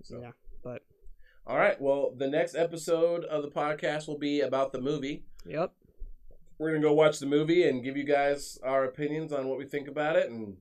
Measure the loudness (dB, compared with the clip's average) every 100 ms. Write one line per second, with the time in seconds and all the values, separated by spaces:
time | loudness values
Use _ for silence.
0 | -16 -14 -14 -16 -16 -14 -12 -12 -16 _
1 | -18 -18 -20 -16 -4 2 2 2 2 2
2 | 0 -2 -2 0 0 0 -2 -2 0 2
3 | 4 2 -2 -4 -4 -2 -2 -2 -2 -4
4 | -6 -4 -2 0 2 2 0 -2 -2 -2
5 | -4 -8 -10 -14 -8 -4 -4 -6 _ -12
6 | -12 -12 -18 -20 -18 -4 0 4 6 8
7 | 6 4 2 2 4 6 4 2 -2 -4
8 | 2 2 4 0 -6 -8 0 0 0 -2
9 | -4 -4 -4 -4 -4 -4 -6 -8 -6 -4
10 | 0 2 0 -4 -10 -12